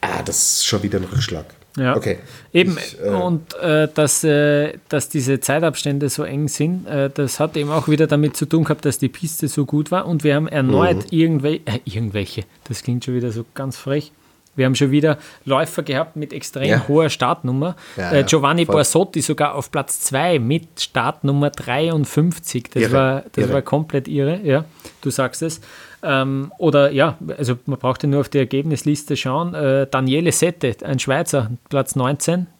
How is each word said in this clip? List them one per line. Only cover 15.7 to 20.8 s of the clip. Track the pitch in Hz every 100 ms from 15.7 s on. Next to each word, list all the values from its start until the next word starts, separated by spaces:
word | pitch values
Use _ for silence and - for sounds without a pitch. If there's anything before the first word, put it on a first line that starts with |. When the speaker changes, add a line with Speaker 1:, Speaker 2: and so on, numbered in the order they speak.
| -
Speaker 2:
gehabt | 143 135 160 -
mit | 151
extrem | - - - 139
Speaker 1:
Ja. | 127 -
Speaker 2:
hoher | 143 160
Startnummer. | - 127 - 127 131 160 175 - -
Speaker 1:
Ja, | 180
Speaker 2:
Äh, | 160
Speaker 1:
ja, |
Speaker 2:
Giovanni | 139 160 139 170 170
Speaker 1:
voll. | 123
Speaker 2:
Borsotti | 139 160 190 165
sogar | 135 147 147
auf | 139 -
Platz | 151 139 -
zwei | - 135 165 165
mit | 117 156 - -